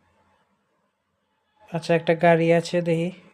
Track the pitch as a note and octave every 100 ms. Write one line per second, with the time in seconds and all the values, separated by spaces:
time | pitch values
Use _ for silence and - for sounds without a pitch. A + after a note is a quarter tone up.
0 | _ _ _ _ _ _ _ _ _ _
1 | _ _ _ _ _ _ - E3+ - E3
2 | D#3+ E3 E3+ E3 E3 E3+ E3 F3 E3+ E3
3 | F3 F#3 -